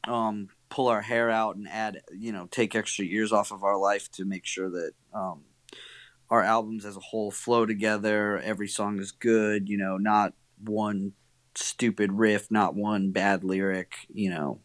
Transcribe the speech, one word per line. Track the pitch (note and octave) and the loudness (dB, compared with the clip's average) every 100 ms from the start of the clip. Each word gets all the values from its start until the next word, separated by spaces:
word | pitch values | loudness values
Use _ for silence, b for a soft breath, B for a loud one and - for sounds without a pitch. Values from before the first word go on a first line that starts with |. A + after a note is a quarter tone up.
| - | -4
um, | A#2 A2+ G#2 G2 _ _ | -2 -2 -4 -12 _ _
pull | - B2+ | -2 2
our | A2+ | 2
hair | G#2 A#2+ A#2 | 0 0 2
out | A2+ A2 F#2+ | 2 0 -4
and | G2+ | -10
add, | G2+ A2 F#2 - | -6 -6 -8 -16
you | F#2 A2+ | -12 -8
know, | G2+ F2 | -8 -8
take | - A2 A2 | -2 0 0
extra | G#2 - F#2+ | -4 -4 -2
years | G2+ G#2+ | 0 2
off | G#2+ G2+ | 2 2
of | G2+ | 0
our | G2 G2+ | 2 4
life | G2 G2+ - | 2 0 -4
to | - F#2+ | -8 -6
make | F#2+ - | -6 -8
sure | - F#2 | -6 -4
that, | F2 E2 _ _ | -4 -8 _ _
um, | G#2+ F#2 D#2+ D2 _ - B B B B B _ | -8 -8 -8 -18 _ -20 B B B B B _
our | A#2 | 2
albums | G2 A2+ A2 A2 | 4 2 2 -6
as | G#2 G2 | -8 -14
a | |
whole | - A2 G#2 | -8 -4 -4
flow | - - A#2+ A2 | -6 2 4 4
together. | G#2+ A2 G#2+ G#2+ G#2+ G#2 G2 | 2 0 0 2 2 2 0
Every | E2+ G2+ G2+ | -2 -4 -4
song | - G#2 G#2 | -4 -2 -4
is | F#2+ | -6
good, | - A#2+ A2 G#2+ G#2+ G2 | -4 4 4 4 0 0
you | G2+ | -2
know, | F#2+ F#2+ | -2 0
not | G#2 G#2+ G2+ - _ _ | 4 4 4 -2 _ _
one | G#2+ G#2+ G#2+ G2+ G2 - _ _ _ - | -6 -2 -2 -2 -6 -8 _ _ _ -10
stupid | - - A#2+ G2+ G2+ | -8 0 0 2 0
riff, | G2 A2 G#2 - | 4 4 4 2
not | G#2+ F#2+ D#2+ | 2 2 0
one | G#2 G#2 G2 | -2 0 0
bad | F#2+ G2 F#2+ | 2 2 2
lyric, | F#2 F#2+ F#2+ F#2+ F2+ - - | 0 0 0 -2 -6 -14 -14
you | - G2 | -4 -2
know | F2 D2 - | -2 -4 -6